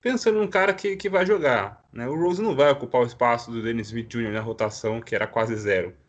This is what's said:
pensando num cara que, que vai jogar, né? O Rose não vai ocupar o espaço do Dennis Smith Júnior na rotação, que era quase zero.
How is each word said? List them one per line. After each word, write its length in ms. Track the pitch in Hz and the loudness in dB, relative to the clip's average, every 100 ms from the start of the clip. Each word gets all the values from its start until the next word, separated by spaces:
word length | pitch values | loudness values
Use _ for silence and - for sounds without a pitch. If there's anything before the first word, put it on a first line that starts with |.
pensando 400 | 240 254 233 214 | -2 0 2 2
num 80 | 202 | 2
cara 260 | 202 196 | 2 2
que, 220 | 190 202 190 | 0 -4 -4
que 120 | 190 | 0
vai 160 | 185 | 0
jogar, 580 | 185 208 147 117 98 - _ | 2 2 4 2 0 -8 _
né? 160 | 117 120 | -10 -6
O 120 | 156 | -2
Rose 220 | 175 180 | 0 0
não 140 | 220 190 | -2 4
vai 140 | 147 | 4
ocupar 300 | 139 131 127 | 4 2 0
o 40 | 120 | 0
espaço 460 | - 120 117 - | 2 2 2 -2
do 100 | 117 | -6
Dennis 240 | 110 117 104 | -4 -4 -6
Smith 260 | 113 113 | -10 -8
Júnior 200 | 120 110 | -6 -4
na 80 | 107 | -4
rotação, 600 | 110 110 107 - 113 113 | -6 -4 -4 -2 -6 -6
que 140 | 117 | -4
era 140 | 107 107 | -4 -2
quase 260 | 120 113 | -2 -2
zero. 400 | 110 101 95 90 - | -2 0 0 -2 -10